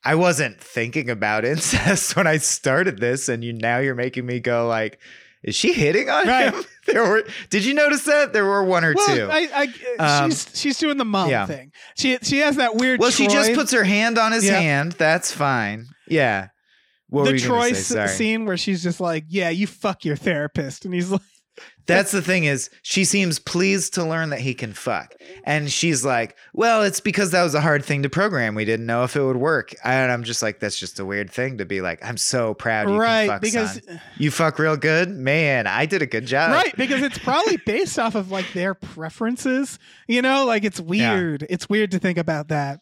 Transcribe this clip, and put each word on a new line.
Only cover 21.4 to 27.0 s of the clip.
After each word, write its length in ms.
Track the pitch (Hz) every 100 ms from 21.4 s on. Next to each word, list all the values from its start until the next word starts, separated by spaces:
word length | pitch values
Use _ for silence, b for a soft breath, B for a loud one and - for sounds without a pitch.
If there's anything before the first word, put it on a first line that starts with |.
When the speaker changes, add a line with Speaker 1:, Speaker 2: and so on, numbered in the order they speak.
| _ B B B -
Speaker 1:
That's 260 | 175 196
the 80 | 196
thing 240 | 156 185 151
is, 240 | 139 - b
she 220 | - - 185
seems 320 | 202 185 151
pleased 540 | - 170 190 196 - -
to 80 | 165
learn 240 | 160 160
that 80 | 139
he 140 | 131 123
can 180 | 113
fuck. 400 | 101 - 101 62 - B B
And 260 | - 151 147
she's 320 | - 170 143 127
like, 300 | 123 113 - B
"Well, 280 | - 226 226
it's 200 | 208 190